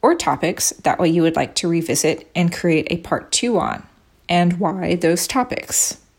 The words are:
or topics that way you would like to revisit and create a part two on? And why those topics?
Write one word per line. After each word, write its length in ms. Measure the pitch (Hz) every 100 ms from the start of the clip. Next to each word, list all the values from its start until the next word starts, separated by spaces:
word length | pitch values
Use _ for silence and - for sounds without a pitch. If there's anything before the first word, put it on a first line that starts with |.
or 140 | 247 339
topics 560 | - 147 170 208 - -
that 160 | 151 -
way 100 | 175
you 140 | 170
would 140 | 165 160
like 180 | 135
to 140 | - 175
revisit 600 | 170 165 170 156 - -
and 180 | - 170
create 360 | - 180 156 -
a 80 | 170
part 340 | - - -
two 280 | - 240 214
on? 240 | - - - _ _ _ -
And 320 | 175 175 175
why 360 | 190 185 170 175
those 320 | 165 175 -
topics? 720 | 269 247 - - - - - _